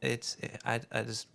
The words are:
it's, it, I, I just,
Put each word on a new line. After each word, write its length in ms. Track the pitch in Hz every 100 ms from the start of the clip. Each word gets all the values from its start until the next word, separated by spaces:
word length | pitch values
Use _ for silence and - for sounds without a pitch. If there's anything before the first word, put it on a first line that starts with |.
it's, 340 | 131 120 - -
it, 180 | - - -
I, 160 | 117 131
I 120 | -
just, 240 | 117 110 -